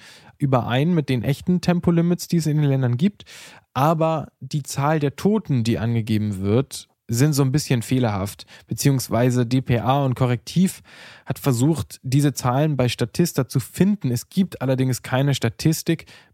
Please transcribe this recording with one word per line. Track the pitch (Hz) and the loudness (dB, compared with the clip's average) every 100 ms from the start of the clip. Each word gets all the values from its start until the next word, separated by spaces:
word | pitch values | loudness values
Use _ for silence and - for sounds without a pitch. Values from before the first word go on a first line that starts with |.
| - - - _ | -12 -20 -20 _
überein | 139 127 - 123 156 | 0 0 0 0 2
mit | 170 139 | 0 0
den | 127 | -2
echten | 127 143 - 180 | 0 -2 0 0
Tempolimits, | - 175 175 170 170 175 - | 2 0 2 2 2 0 0
die | 170 | -2
es | 156 | 0
in | 151 | 2
den | 143 | 2
Ländern | 135 127 120 | 2 0 2
gibt. | 196 - - - - - _ | 0 -2 -12 -20 -20 -20 _
Aber | - 147 165 160 160 - _ | 0 0 2 0 -2 -6 _
die | 135 151 | -8 -8
Zahl | - - 139 160 | -6 -2 0 2
der | 143 - | 0 0
Toten, | 196 214 - 131 | 0 0 0 0
die | 113 95 | 0 0
angegeben | 117 117 110 107 104 95 | 0 -2 0 0 0 -2
wird, | 98 113 131 - - _ - | 0 0 0 -8 -16 _ -4
sind | 117 147 | 0 2
so | 139 | 2
ein | 135 | 2
bisschen | 147 - 127 | 0 0 -2
fehlerhaft, | - 127 120 101 101 - - - - | 0 0 0 -2 -6 -8 -20 -20 -12
beziehungsweise | 110 139 135 - 107 127 123 | -2 0 0 0 2 2 2
D | 117 131 | 0 0
P | 131 117 | 0 0
A | 107 139 | 2 0
und | 139 | 0
Korrektiv | 120 127 120 - 165 185 - - - - - - | 0 0 -2 -2 0 0 0 -14 -20 -20 -20 -10
hat | 135 | -4
versucht, | 143 120 139 151 - - | 0 2 2 0 -4 -10
diese | 139 135 143 | -2 2 2
Zahlen | - 127 127 156 135 | 0 -2 0 0 2
bei | 123 | 0
Statista | - 120 - 175 - 120 | 0 -4 0 0 0 -2
zu | 135 | -4
finden. | - - 185 208 135 | -6 0 0 2 -2
Es | 120 - | -4 -4
gibt | - 196 - | -2 -2 -2
allerdings | 151 131 131 120 | -2 0 0 -2
keine | - 131 143 | -2 0 0
Statistik | 135 117 - 160 160 - 165 - - _ | 0 -2 0 -2 0 -2 -4 -6 -20 _